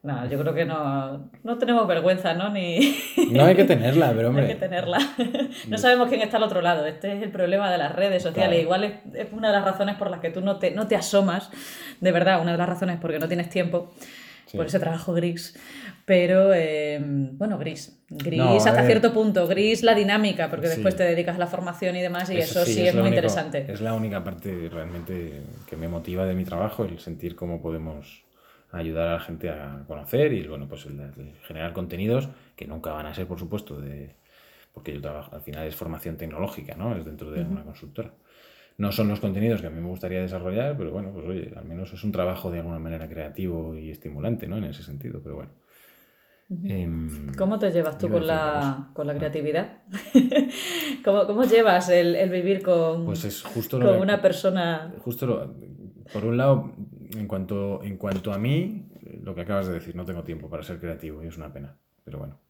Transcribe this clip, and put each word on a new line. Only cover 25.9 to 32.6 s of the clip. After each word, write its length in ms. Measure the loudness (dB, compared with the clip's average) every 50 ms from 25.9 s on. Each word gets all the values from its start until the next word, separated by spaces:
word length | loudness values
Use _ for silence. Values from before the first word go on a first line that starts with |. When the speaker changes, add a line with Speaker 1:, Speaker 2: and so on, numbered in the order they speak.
| -6 -6 -6 -6 -2 -2 0
Speaker 2:
de 100 | 0 0
mi 100 | -2 -2
trabajo, 380 | -4 -2 -2 -2 -2 -2 -4 -4
el 120 | -4 -6 -10
sentir 380 | -10 -12 -12 -8 -8 -10 -8
cómo 240 | -8 -6 -6 -6 -6
podemos 640 | -4 -6 -6 -4 -6 -8 -10 -12 -14 -18 -20 -20 _ _ _ _ _ _ _ _ _ _
ayudar 380 | -10 -8 -6 -4 -2 -2 0 0
a 40 | -2
la 60 | -4
gente 280 | -6 -8 -10 -8 -8 -8
a 340 | -8 -8 -10 -12 -14 -14 -14
conocer 460 | -12 -14 -14 -10 -4 0 2 2 2
y, 140 | 0 -2 -6
bueno, 220 | -8 -10 -12 -10 -12
pues 180 | -12 -14 -14
el, 140 | -14 -14 -14
el 320 | -14 -14 -16 -16 -18 -18 -20 _
generar 300 | _ -16 -10 -8 -8 -6
contenidos 560 | -6 -8 -8 -8 -6 -4 0 0 0 0 0 -4 -12 -18 -20 _ _
que 100 | -16